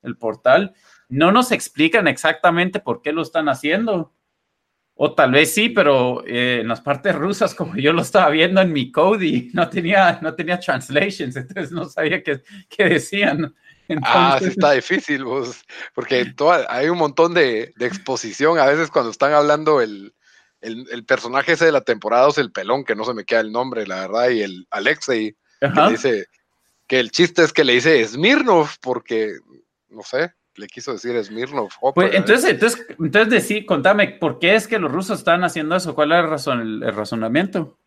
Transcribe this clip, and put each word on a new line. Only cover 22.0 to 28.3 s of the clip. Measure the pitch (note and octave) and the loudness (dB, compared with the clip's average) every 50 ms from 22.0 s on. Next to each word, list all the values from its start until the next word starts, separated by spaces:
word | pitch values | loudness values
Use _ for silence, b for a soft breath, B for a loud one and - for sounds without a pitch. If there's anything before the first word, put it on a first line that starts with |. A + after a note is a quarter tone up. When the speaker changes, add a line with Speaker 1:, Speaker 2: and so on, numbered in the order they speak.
| - G#2+ A2+ A#2+ B2+ | -2 0 2 4 4
Speaker 2:
dos, | D3 D3 | 4 2
el | D3+ C3+ G#2+ | 0 -4 -4
pelón, | _ G#2 F#2 G2+ B2 C#3 C3+ | _ -10 -4 -4 -4 -4 -2
que | - A2 | -4 -6
no | G#2 A2 | -4 -4
se | B2 B2 | -8 -8
me | A2 G2+ | -8 -6
queda | - A#2 A2+ | -2 -2 0
el | A2 A2 G#2+ | 0 -2 -4
nombre, | A#2 B2+ C3 B2 A#2 G#2+ | -6 -6 -4 -6 -8 -8
la | F#2+ F#2 F#2 | -6 -8 -8
verdad, | F#2+ F#2 G2+ A#2 A#2+ | -8 -6 -2 0 0
y | B2+ B2 A2 | 0 0 0
el | G#2 G2 F#2 F2+ F2+ _ | -2 -4 -8 -14 -14 _
Alexei, | - - G2 B2+ D#3 - - - B2+ A2+ A2 G#2+ - _ _ _ _ _ | -10 -2 -2 -2 -2 -2 -4 -4 -4 -2 -2 -6 -8 _ _ _ _ _
que | - | -4
Speaker 1:
Ajá. | C#3 C#3 - D#3 G3+ | 0 2 4 4 4
Speaker 2:
dice | A2+ A2 - C3+ A#2 G2+ F#2+ _ _ _ _ _ _ _ _ _ _ _ _ | 2 2 0 -2 -2 -2 -4 _ _ _ _ _ _ _ _ _ _ _ _
que | _ B2+ C3 | _ 0 0
el | A#2+ G#2+ | 0 0
chiste | - - F3+ E3+ - - E3 | 0 0 0 2 4 2 2
es | D3+ - | 2 4
que | - D3+ | 2 2
le | C3 B2 | 4 4
dice | B2 A#2+ D#3+ - B2+ A2+ | 2 4 4 4 4 2
Smirnov, | G#2+ A2 C3+ D#3+ A3 | 0 -2 0 2 2